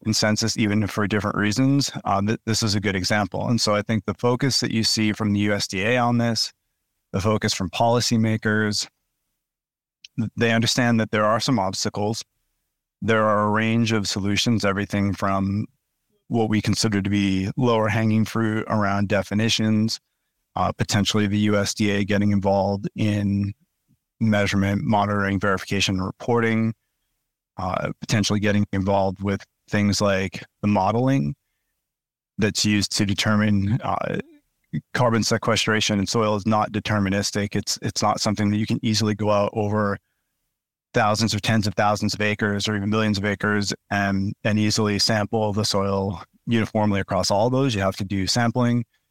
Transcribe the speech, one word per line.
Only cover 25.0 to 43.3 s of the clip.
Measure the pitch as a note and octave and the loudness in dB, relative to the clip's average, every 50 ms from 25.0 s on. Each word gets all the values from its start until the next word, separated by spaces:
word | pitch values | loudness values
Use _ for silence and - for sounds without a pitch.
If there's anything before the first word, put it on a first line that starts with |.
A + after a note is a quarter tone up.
| G2+ G#2 G#2 G2+ G2 G2 G2 F#2 | 2 0 0 -2 0 0 0 0
verification, | G#2 G2+ F#2+ F#2 - - G2+ G2 - - F#2+ | 0 0 0 -2 -2 -4 -2 -2 0 0 -2
and | F#2 F#2 | -2 -4
reporting, | F#2+ - - - - A#2+ A#2 A2+ A2+ A2+ A2+ A2 A2+ A2+ - _ _ _ _ _ _ _ _ _ _ _ _ _ _ _ | -6 -8 -6 -4 0 0 2 2 2 0 0 0 -2 -4 -6 _ _ _ _ _ _ _ _ _ _ _ _ _ _ _
uh, | - F#2 F#2 - - - G#2 - - | -8 -6 -4 -4 -4 -4 -6 -8 -10
potentially | - - B2 G#2+ G2 - G#2 G#2 | -6 -2 0 0 0 0 0 0
getting | G2+ G#2 G2+ G#2 G2+ - - | 0 2 2 0 0 0 -2
involved | G2 F#2 G2+ G2 G2 F#2+ G2 F#2 - G2 | -2 0 0 2 2 0 0 -2 -4 -4
with | G2+ G2 G2 - - _ _ _ - | -4 -4 -4 -6 -12 _ _ _ -4
things | - G#2 G#2 G2+ F#2+ - | -2 0 2 2 2 2
like | G#2+ G2+ G2 F#2+ F#2+ F#2 - - - - _ _ | 2 2 2 0 -2 -4 -6 -12 -16 -20 _ _
the | - | -2
modeling | G#2 G#2 G2 F#2 G2+ G#2+ A#2 B2+ C3 C3+ C#3 C#3+ D3 C#3+ - _ _ _ _ _ _ _ _ _ _ _ _ _ _ _ _ _ _ _ | 0 2 2 2 2 0 2 2 2 0 0 -2 -4 -6 -10 _ _ _ _ _ _ _ _ _ _ _ _ _ _ _ _ _ _ _
that's | - G#2+ G2+ - - - | -2 -2 0 0 0 0
used | G#2+ G#2 G2+ G2 - | 2 2 2 0 0
to | - - G#2+ | -2 0 0
determine, | G2 G2+ - - A2 G#2+ G#2 G#2+ G#2+ G#2 G2 G2 G2+ A#2+ C#3 | 0 0 0 0 2 2 2 2 2 2 2 2 0 -2 -2
uh, | - - F#2+ - - - - - - E4+ D4+ D4 _ _ _ _ _ _ - - - _ - | -2 -2 -4 -4 -4 -4 -4 -6 -8 -10 -16 -20 _ _ _ _ _ _ -10 -10 -8 _ -2
carbon | - B2 A#2 A2+ A2+ G#2+ | 0 2 2 2 2 2
sequestration | - A#2 G#2+ - A#2+ A2 - - A2+ G#2+ A2 - - G#2+ G2+ | 0 -2 0 0 0 0 2 2 2 0 0 2 0 0 0
in | F#2+ | 0
soil | - - A#2 G#2+ G#2+ G#2+ | 0 0 0 0 0 0
is | G2+ G2 | 0 0
not | A2 A2 G#2+ G#2+ G2 G#2 | 0 2 2 0 0 -2
deterministic. | G#2 - - G#2+ G#2 G2 F#2+ G2+ G#2 G2+ - - G#2 G2+ G2 - | -4 -2 -2 0 0 0 0 0 0 -2 -2 -2 -4 -4 -2 -4
It's, | G#2 - - - - | -4 -4 -4 -6 -6
it's | - A2 - - | -6 -6 -4 -2
not | A2+ G#2 G#2+ - | 0 0 0 0
something | - A2 G2+ G#2 G#2+ G2+ | -2 -2 0 0 0 0
that | G#2 | 0
you | G#2+ A2 | 0 -2
can | - - - C3 | -2 -4 -2 -2
easily | A2+ G#2+ G#2 A2 G#2+ G#2 | -2 0 0 0 0 0
go | - G#2 G#2 | 0 0 2
out | G#2 G2+ G2+ - - | 2 2 0 0 -2
over | A2 G#2 G2+ G#2+ G#2+ G#2 G2+ G2 - _ _ _ _ _ _ _ _ _ _ _ _ _ _ _ _ _ _ - | -2 -2 -2 0 0 0 -2 -2 -6 _ _ _ _ _ _ _ _ _ _ _ _ _ _ _ _ _ _ 0
thousands | A#2+ A2 G#2 G#2+ G#2 A2+ G#2 A2 | 2 2 2 2 2 0 0 -2
or | G2+ | -2
tens | - - A2+ A2+ G2 | 0 0 2 2 0
of | G#2 - | 0 0
thousands | - G#2+ G#2 G#2+ G2 G#2+ G2+ - | 0 2 2 0 0 -2 -4 -2
of | F#2 | -2
acres | G#2+ G#2 G#2 - A2 G#2 G2+ G2+ - | -2 -2 -2 0 -2 -2 -2 -2 -2
or | A2 G#2+ | -2 -4
even | G2+ G2+ G#2 | -2 -2 0
millions | G#2+ A2 A2 G#2+ G2+ | 0 0 2 0 0
of | G2 G2 | 0 -2
acres | G#2 | -2